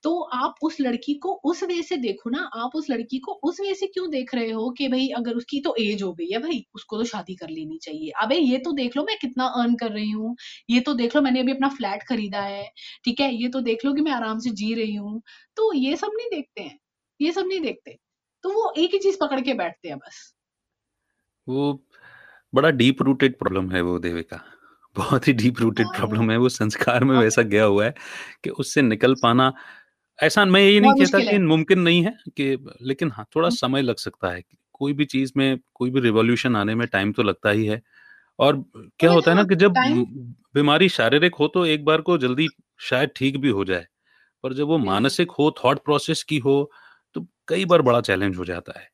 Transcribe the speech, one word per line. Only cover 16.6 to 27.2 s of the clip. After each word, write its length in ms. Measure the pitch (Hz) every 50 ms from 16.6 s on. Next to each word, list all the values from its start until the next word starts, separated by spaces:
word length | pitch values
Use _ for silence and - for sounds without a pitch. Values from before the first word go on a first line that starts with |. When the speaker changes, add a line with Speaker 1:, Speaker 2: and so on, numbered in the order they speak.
| 196
Speaker 1:
हैं, 160 | 147 - _ _ _ _ _ _ _ _ _
ये 120 | 285 320 339
सब 140 | 381 381
नहीं 140 | 370 381 381
देखते। 380 | 320 247 - - _ - - _ _ _ _ _ _ _ _ _ _
तो 60 | 359
वो 240 | 392 427 453 370 - 302
एक 140 | 320 349 349
ही 60 | 392
चीज़ 180 | 392 392 381 -
पकड़ 200 | 320 285 277 269
के 140 | 254 269 262
बैठते 340 | - 180 170 170 _ _ 170
हैं 100 | 143 139
बस। 340 | - - - - - - _ _ _ _ _ _ _ _ _ _ _ _ _ _ _ _ _ _ _ _ _ _ _ -
Speaker 2:
वो 360 | 127 135 143 143 143 139 _ _ _ _ - - - - - - - _ _ _ -
बड़ा 160 | 131 139 160
deep 320 | 156 127 117 127 135 - 131
rooted 360 | 135 139 127 139 135 127 _
problem 320 | - 98 92 95 95 92 90
है 80 | 92 87
वो 160 | 90 90 87
देविका, 420 | 82 87 85 85 82 _ - 82 - - - _ _ _ _ _ _ _ _
बहुत 320 | - 95 - 147 131 - -
ही 40 | 135
deep 280 | 117 107 123 123 -
rooted 260 | 120 113 107 - 117
Speaker 1:
हाँ। 100 | 104 -
Speaker 2:
problem 340 | - - 110 107 107 113 110
है, 60 | 110
वो 120 | 117 123 127
संस्कार 560 | 123 - 113 107 - - - - 120 123 120
में 100 | 135 131
Speaker 1:
हाँ। 80 | 127